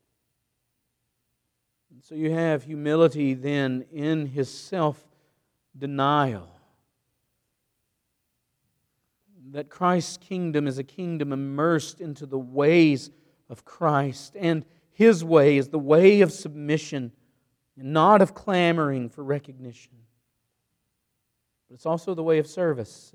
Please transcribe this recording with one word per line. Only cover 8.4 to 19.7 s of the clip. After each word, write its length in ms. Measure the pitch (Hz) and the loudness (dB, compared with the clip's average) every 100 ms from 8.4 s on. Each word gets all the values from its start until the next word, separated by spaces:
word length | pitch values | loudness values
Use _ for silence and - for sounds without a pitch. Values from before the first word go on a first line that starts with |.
| _ _ _ _ _ _ _ _ _ 202 131 | _ _ _ _ _ _ _ _ _ _ -16
That 180 | 143 143 | -14 -14
Christ's 480 | - 180 180 - - | -2 0 0 -2 -10
kingdom 520 | - 185 175 147 147 | -12 -8 -4 -2 -2
is 100 | 135 | -4
a 60 | |
kingdom 480 | 135 - 175 165 139 | -10 -10 -8 -6 -6
immersed 680 | 135 139 139 165 160 151 - | -6 -6 -2 0 0 -4 -12
into 240 | 170 143 | -14 -14
the 140 | 143 135 | -10 -10
ways 720 | 123 135 147 175 160 135 - _ _ _ - | -6 0 4 6 4 2 -4 _ _ _ -20
of 160 | 120 | -20
Christ, 720 | - - 165 143 139 - - 202 | -20 -4 0 0 -2 -6 -16 -6
and 260 | 170 160 - _ _ | -2 -2 -6 _ _
his 320 | - 226 185 | 4 4 4
way 320 | 165 160 143 139 | 4 6 6 4
is 120 | 131 | 0
the 100 | 156 | -2
way 420 | 139 156 190 208 | 2 6 8 8
of 100 | 180 | 4
submission 800 | - 160 147 147 151 - 143 120 - _ _ _ _ _ - | 0 -14 -10 -4 -4 -4 -10 -10 -14 _ _ _ _ _ -16
and 140 | 135 | -4
not 300 | 156 175 208 | 2 4 6
of 120 | 190 | 4
clamoring 760 | - - 185 170 165 147 135 120 | -2 -4 0 0 0 -2 -4 -8
for 160 | - | -10
recognition. 680 | 139 143 143 131 127 | -6 -6 -8 -20 -20